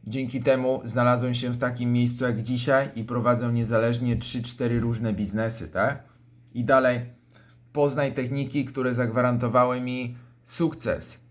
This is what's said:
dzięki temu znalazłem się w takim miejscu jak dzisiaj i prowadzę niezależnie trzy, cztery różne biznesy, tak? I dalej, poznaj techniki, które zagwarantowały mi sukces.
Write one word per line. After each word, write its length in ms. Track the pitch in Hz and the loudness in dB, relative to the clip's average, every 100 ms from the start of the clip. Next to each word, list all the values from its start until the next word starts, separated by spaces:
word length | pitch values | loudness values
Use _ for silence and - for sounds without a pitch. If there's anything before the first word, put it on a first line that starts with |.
| 110 | -6
dzięki 340 | 131 127 127 | -6 -4 -2
temu 400 | 123 131 127 131 117 | 2 2 2 -2 -2
znalazłem 500 | 117 123 123 123 123 | 2 4 4 0 -2
się 140 | 123 | -4
w 80 | 123 | -2
takim 360 | 123 120 120 | -4 -2 0
miejscu 300 | 120 120 120 | 2 2 0
jak 180 | 127 107 | -2 -2
dzisiaj 480 | 110 127 123 135 139 117 | -2 -2 2 2 2 -6
i 80 | |
prowadzę 500 | 120 123 117 120 120 | -4 0 2 2 2
niezależnie 640 | 120 113 113 117 120 123 120 | 0 2 2 2 2 0 -2
trzy, 260 | - 127 | -2 -8
cztery 360 | 120 - 120 117 | -8 -4 0 0
różne 340 | 117 113 113 | 0 -2 -2
biznesy, 540 | 104 98 107 113 120 80 | -2 -2 -2 -2 -4 -6
tak? 360 | 90 104 143 - _ _ - - | 0 0 -2 -12 _ _ -20 -12
I 100 | 120 | -4
dalej, 380 | 120 135 127 120 120 - _ - - _ _ | 4 4 4 0 -6 -14 _ -20 -20 _ _
poznaj 400 | 147 143 139 139 | 0 0 2 -2
techniki, 520 | 127 123 139 123 147 123 | -2 -2 -2 -2 -2 -2
które 300 | 135 123 123 | -2 -2 0
zagwarantowały 840 | 120 113 123 120 120 123 123 127 | 0 2 2 2 2 4 4 0
mi 340 | 127 127 120 120 - _ _ | -4 -6 -8 -10 -20 _ _
sukces. 760 | - 165 - 110 73 - - _ | -2 -2 -2 -4 -4 -6 -20 _